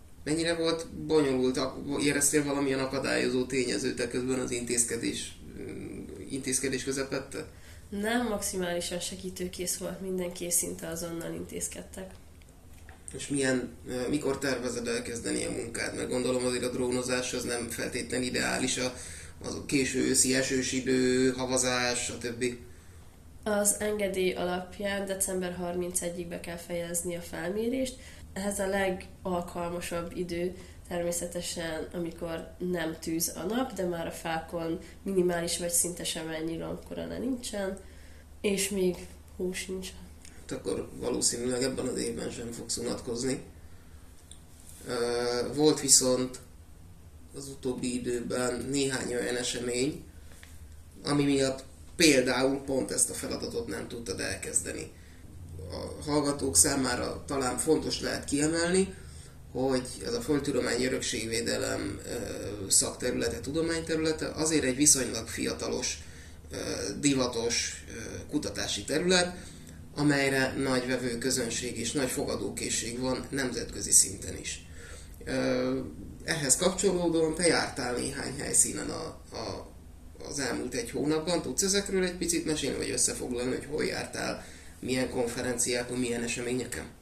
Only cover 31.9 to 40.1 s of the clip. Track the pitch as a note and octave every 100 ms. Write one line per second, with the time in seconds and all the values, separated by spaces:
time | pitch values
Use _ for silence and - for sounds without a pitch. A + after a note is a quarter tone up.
31.9 | F3 E3 E3 E3+ E3 F3 - F3+ F3 D#3+
32.9 | E3 - E3 - E3 F3 A#3+ B3 F#3+ F3+
33.9 | E3+ E3 - E3+ E3 - F3 E3 F3+ -
34.9 | - G3 F#3+ F3+ E3+ E3+ - F3 E3+ E3+
35.9 | E3+ E3 E3 D#3+ D#3+ E3 E3 E3 E3+ -
36.9 | E3+ E3 E3+ A#3 B3 - G#3 G3 G3 -
37.9 | - - - - - G#3+ F#3+ - G3 F#3
38.9 | F3 - - - - F#3 F#3 - F#2+ -
39.9 | - -